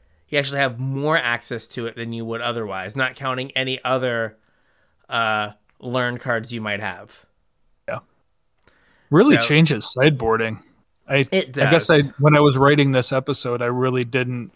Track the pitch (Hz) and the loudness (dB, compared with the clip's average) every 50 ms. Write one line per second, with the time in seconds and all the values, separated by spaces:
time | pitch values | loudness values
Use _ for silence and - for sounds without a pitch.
0 | _ _ _ _ _ _ 147 143 139 135 139 139 139 127 117 120 131 135 135 135 | _ _ _ _ _ _ -4 -4 -2 -2 -2 -2 -2 -2 -4 -4 -6 -6 -4 -4
1 | 143 151 160 160 123 117 120 120 - - 131 113 - - - 127 117 117 - 117 | -2 0 0 0 0 -2 -4 -4 -6 -8 -10 -10 -10 -12 -10 -8 -8 -8 -8 -10
2 | 117 117 113 117 113 113 113 117 120 120 117 117 110 101 95 92 92 98 107 135 | -10 -8 -8 -8 -8 -8 -8 -6 -6 -6 -6 -6 -6 -8 -8 -8 -10 -8 -4 -4
3 | 131 127 127 - 139 135 127 127 131 135 - 131 131 131 131 127 - 123 131 127 | -4 -4 -4 -6 -6 -6 -6 -6 -6 -6 -6 -6 -4 -4 -6 -4 -4 -2 -2 -2
4 | 127 123 120 117 110 107 107 _ _ _ _ _ _ _ _ _ _ _ _ _ | -2 -2 -2 -2 -4 -6 -8 _ _ _ _ _ _ _ _ _ _ _ _ _
5 | _ - 127 117 113 110 107 107 104 104 - _ _ _ _ _ - 123 120 127 | _ -6 -2 -2 0 0 0 -2 -4 -6 -8 _ _ _ _ _ -10 -6 -4 -2
6 | 123 120 123 113 - 131 117 110 117 113 117 113 110 104 101 101 107 95 90 98 | -2 -2 -4 -6 -4 -4 -4 -4 -4 -8 -10 -8 -6 -6 -6 -6 -6 -8 -10 -12
7 | 104 - - - _ _ _ _ _ _ _ _ _ _ _ _ _ - - - | -16 -20 -20 -20 _ _ _ _ _ _ _ _ _ _ _ _ _ -10 -10 -10
8 | - _ _ _ _ _ _ _ _ _ _ _ _ _ _ _ _ _ _ _ | -12 _ _ _ _ _ _ _ _ _ _ _ _ _ _ _ _ _ _ _
9 | _ - 143 175 247 302 - - - - 147 156 165 151 135 107 - - - 123 | _ 2 4 6 6 6 6 4 4 4 4 6 6 4 2 0 0 0 2 4
10 | 135 160 147 123 117 110 110 110 113 110 110 - - _ _ _ _ _ _ _ | 4 2 2 2 0 0 0 0 0 -4 -6 -8 -14 _ _ _ _ _ _ _
11 | _ - 139 139 135 - 190 190 151 131 123 139 139 - 170 160 - - 160 147 | _ -2 0 0 0 0 0 -2 -2 -2 -2 0 2 4 4 4 4 4 4 4
12 | 143 131 - - 143 151 151 147 147 147 127 131 139 143 151 147 139 139 131 127 | 2 0 0 2 4 6 6 6 6 4 4 4 4 4 4 4 4 4 2 0
13 | 120 - 135 135 - - 135 - - 123 123 120 120 120 123 127 127 131 127 127 | 0 0 -2 -2 -2 -2 -4 -4 -4 -6 -4 -4 -2 -2 -2 0 0 0 0 -2
14 | 120 117 120 127 123 123 123 123 113 - _ | -2 -2 -2 -2 -2 -4 -6 -8 -10 -14 _